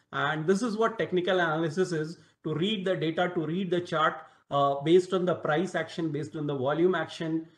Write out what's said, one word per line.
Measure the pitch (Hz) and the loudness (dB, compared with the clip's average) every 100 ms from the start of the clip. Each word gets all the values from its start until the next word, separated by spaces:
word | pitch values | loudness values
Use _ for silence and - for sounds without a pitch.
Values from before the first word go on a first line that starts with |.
| _ | _
And | 139 143 156 156 | -4 -2 0 2
this | 196 | 2
is | 240 208 | 0 0
what | 220 220 | 0 0
technical | 165 180 175 185 | -2 0 2 2
analysis | 165 156 165 160 180 | 2 0 0 0 0
is, | 160 156 175 - _ | 0 -4 -8 -20 _
to | 160 | -6
read | 151 190 214 | -2 0 0
the | 185 | -2
data, | 175 156 160 180 | 0 0 0 0
to | 180 | 0
read | 151 175 185 | -2 -2 0
the | 175 | -2
chart, | 175 160 160 - - _ _ | -2 0 0 0 -10 _ _
uh, | 143 139 139 | 2 2 2
based | 147 185 180 | 6 6 6
on | 185 | 0
the | 180 | 0
price | 160 151 151 185 | 0 0 0 0
action, | 175 160 - 165 | -2 -4 -4 -4
based | 143 151 160 | -4 -6 -6
on | 147 | -4
the | |
volume | 139 127 151 180 | -2 0 2 2
action, | 175 156 - 165 160 160 | 2 -2 -6 -4 -2 -4